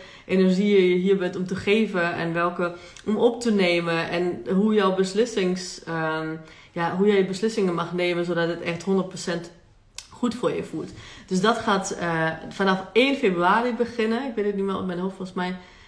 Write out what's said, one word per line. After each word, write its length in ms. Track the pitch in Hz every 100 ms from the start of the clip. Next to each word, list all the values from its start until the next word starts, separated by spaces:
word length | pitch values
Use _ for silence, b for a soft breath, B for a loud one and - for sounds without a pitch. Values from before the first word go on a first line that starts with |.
| B B -
energie 640 | 190 185 185 208 202 180
je 60 | 180
hier 220 | 185 190
bent 180 | 180 185
om 120 | 185
te 80 | 190
geven 580 | - 214 214 190 170
en 200 | 170 165
welke 420 | 170 175 180 175 B B B -
om 120 | 214
op 240 | 240 247
te 100 | 240
nemen. 580 | 208 180 175 170 165 170
En 340 | 175 180 - -
hoe 200 | 190 220
jouw 220 | 214 180 185
beslissings-, 880 | 190 202 247 - 185 185 - -
ehm, 520 | - 165 160 156 160 160 B B B
ja, 240 | 175 170 185
hoe 100 | 202
jij 100 | 202
je 80 | 190
beslissingen 480 | 185 220 220 190
mag 200 | 170 170
nemen, 320 | 175 180 175 175
zodat 220 | 170 165
het 140 | 170
echt 220 | 175 165
honderd 240 | - 190 185
procent 440 | - - 170 - - _ _ _ - -
goed 260 | - 240 -
voor 160 | 165
je 120 | 202
voelt. 280 | - 160 180 B B B -
Dus 140 | 185
dat 160 | 208 233
gaat, 340 | - 196 190
eh, 360 | - 170 165 160 160 -
vanaf 360 | - 196 190 -
één 220 | 220 262 277
februari 580 | 214 175 175 214 247
beginnen. 540 | 226 233 - 220 226 269
Ik 80 | 226
weet 100 | 208
het 100 | 196
niet 100 | 196
meer 120 | 196
op 80 | 190
mijn 140 | 175
hoofd, 160 | 190 -
volgens 220 | 185 185
mij 200 | 180 185 B B